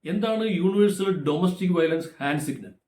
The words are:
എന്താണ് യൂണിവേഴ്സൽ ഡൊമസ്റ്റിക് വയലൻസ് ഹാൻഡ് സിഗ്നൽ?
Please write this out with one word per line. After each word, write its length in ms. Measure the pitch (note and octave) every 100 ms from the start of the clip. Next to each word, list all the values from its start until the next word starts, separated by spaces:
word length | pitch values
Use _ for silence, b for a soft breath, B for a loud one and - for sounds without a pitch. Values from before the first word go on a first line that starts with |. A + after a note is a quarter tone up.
| D#3
എന്താണ് 420 | G#3 A3 A3 A3
യൂണിവേഴ്സൽ 760 | F3 F#3 G3+ G#3 - G3 E3+
ഡൊമസ്റ്റിക് 480 | C#3+ D3+ F3+ F3+ F#3
വയലൻസ് 380 | E3+ D#3+ E3 E3 -
ഹാൻഡ് 200 | C#3+ D3
സിഗ്നൽ? 340 | C#3+ A#2 G#2 -